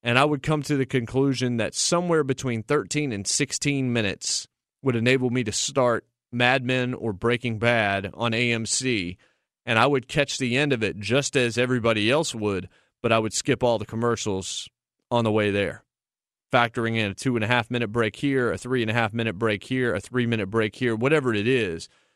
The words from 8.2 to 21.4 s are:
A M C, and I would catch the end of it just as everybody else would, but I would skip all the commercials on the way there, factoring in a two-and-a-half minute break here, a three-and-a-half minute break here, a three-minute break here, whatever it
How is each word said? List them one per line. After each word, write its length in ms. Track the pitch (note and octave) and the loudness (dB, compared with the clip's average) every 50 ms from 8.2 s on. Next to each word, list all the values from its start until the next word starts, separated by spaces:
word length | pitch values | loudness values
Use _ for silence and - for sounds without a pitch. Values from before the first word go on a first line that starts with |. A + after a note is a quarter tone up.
| A2+ A#2 | -2 0
A 200 | A2 A2+ B2 A#2+ | 0 2 2 2
M 120 | A#2 A2+ A2+ | 0 0 -2
C, 540 | G#2 - - B2+ C3 B2 G#2 F2+ F2 F2+ _ _ _ _ _ _ _ _ _ _ | -2 -4 -2 0 0 0 0 -2 -4 -8 _ _ _ _ _ _ _ _ _ _
and 120 | A#2+ A#2 A2 | -2 2 4
I 80 | A#2 | 4
would 220 | C#3 D3 C3 B2 - | 4 2 0 -2 -2
catch 300 | - D#3+ C#3+ - - - | -2 -2 -2 -2 -2 -4
the 180 | C3+ A#2+ A#2 | -2 0 2
end 160 | C3 D3+ D3 | 0 2 2
of 100 | C3+ A2+ | 2 0
it 160 | A2 G2 D#2+ G2+ | 0 -2 -2 -4
just 380 | G#2 F#2+ A#2 C#3 C#3 - - | -2 0 0 0 0 2 0
as 220 | C#3+ B2 A#2+ A2 A#2+ | 2 0 2 2 0
everybody 520 | B2 B2 B2+ B2 A2 A#2 A2+ G#2+ G#2 A2 | 0 2 0 2 2 2 2 2 2 2
else 240 | B2+ D3+ D#3+ - - | 2 2 0 -2 -4
would, 340 | A2+ G#2+ G#2 G2 F#2 F2 - _ _ _ _ _ _ | -2 -2 -2 -2 -2 -6 -8 _ _ _ _ _ _
but 120 | - A#2 | 0 2
I 60 | A2+ A2+ | 2 2
would 140 | A2 A2 | 2 0
skip 300 | - - - - B2+ - | -4 -4 0 0 0 2
all 160 | B2+ A#2+ A#2 G#2+ | 4 2 2 2
the 80 | G#2 | -2
commercials 800 | - - A2+ A#2 A#2+ A#2 A2 - A2 G2 F#2+ F#2+ - - - - - _ _ _ _ _ _ _ _ | -6 -4 -2 0 0 0 0 -2 -2 -2 -2 -4 -6 -8 -10 -10 -14 _ _ _ _ _ _ _ _
on 140 | A#2+ A#2+ A#2 | -2 0 2
the 80 | A2 | 2
way 180 | G#2+ A2 G#2+ G#2 | 2 2 2 2
there, 340 | G2 G2+ G2+ E2 - - _ _ _ _ _ _ _ _ _ _ _ _ _ _ | 2 0 -2 -2 -4 -8 _ _ _ _ _ _ _ _ _ _ _ _ _ _
factoring 440 | - B2 A#2+ A2+ - B2 A#2 A2+ A2+ | 2 2 2 2 0 -4 -2 -2 -2
in 140 | A2+ A2 G2+ | -2 -2 -2
a 40 | F#2+ | -4
two-and-a-half 560 | - - C3+ B2 A#2 G#2+ G#2 B2 B2 A2+ - | -4 -2 -2 0 0 0 2 0 0 0 -2
minute 220 | B2 A#2+ A#2+ G#2+ | -2 -4 -4 -2
break 240 | G#2 A#2+ A2+ G#2+ - | 0 0 0 0 -2
here, 360 | - - C#3+ C#3 C3 B2 A2+ | -2 -2 0 0 0 0 0
a 60 | E2+ G#2+ | -2 -4
three-and-a-half 540 | - B2 C3 B2+ A2+ A2 G#2+ A#2+ A#2 G#2 | -4 -2 -2 0 0 0 0 0 0 0
minute 260 | G2+ A#2 A#2 A2+ F#2+ F2+ | -2 -2 -4 -4 -2 -2
break 260 | A#2 A2 G#2 G2 - | 0 0 0 -2 -4
here, 300 | - C3 C3 B2+ A#2+ F2 | -4 -2 0 0 0 0
a 60 | G2 | -2
three-minute 460 | - - A#2+ B2+ A#2+ A2+ A#2 A2+ G2+ | -4 -2 -2 0 0 2 0 -2 -2
break 300 | F#2+ G#2 A2+ G#2+ G#2 - | -2 0 0 0 0 -2
here, 180 | - C3 A#2+ A2+ | -2 -2 -2 0
whatever 400 | A2 A#2 C#3 D#3 D3+ C3+ B2 A2+ | 0 2 2 2 2 2 2 0
it 140 | G#2 | 2